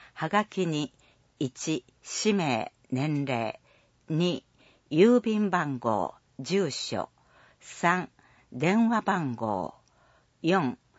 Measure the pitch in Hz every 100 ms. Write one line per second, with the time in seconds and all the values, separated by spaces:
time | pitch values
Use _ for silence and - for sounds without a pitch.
0 | - - 160 208 208 - 170 151 147 -
1 | _ _ _ - 131 - - 156 - _
2 | - - 214 202 156 113 - - _ 127
3 | 151 147 135 120 110 - _ _ _ _
4 | - 160 175 147 - _ _ _ _ 156
5 | 214 247 233 214 202 180 147 127 117 104
6 | 85 - _ - 135 190 165 - - 107
7 | - _ _ _ - _ - - 175 180
8 | - _ _ _ _ 123 165 214 226 226
9 | 196 190 143 113 113 98 78 - _ _
10 | _ _ _ _ 165 185 131 - _